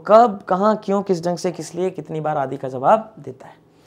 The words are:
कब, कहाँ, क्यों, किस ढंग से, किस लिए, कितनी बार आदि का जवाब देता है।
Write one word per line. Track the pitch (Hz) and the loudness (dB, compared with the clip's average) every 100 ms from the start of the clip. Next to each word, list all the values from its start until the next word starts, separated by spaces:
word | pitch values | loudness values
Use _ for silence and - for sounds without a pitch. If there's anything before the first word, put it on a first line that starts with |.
| 160 | 6
कब, | 214 233 202 | 6 6 2
कहाँ, | - 185 214 214 | -4 0 2 0
क्यों, | - 202 | -2 -2
किस | 196 175 175 | -2 -2 -2
ढंग | 175 | -4
से, | 185 | -6
किस | 165 151 170 | -6 -10 -6
लिए, | 185 | -6
कितनी | 185 151 160 | -6 -10 -6
बार | 151 151 | -4 -4
आदि | 135 139 | -4 -6
का | 135 | -8
जवाब | 127 143 220 220 - | -2 2 2 0 -16
देता | 139 123 - | -18 -18 -20
है। | - _ _ | -20 _ _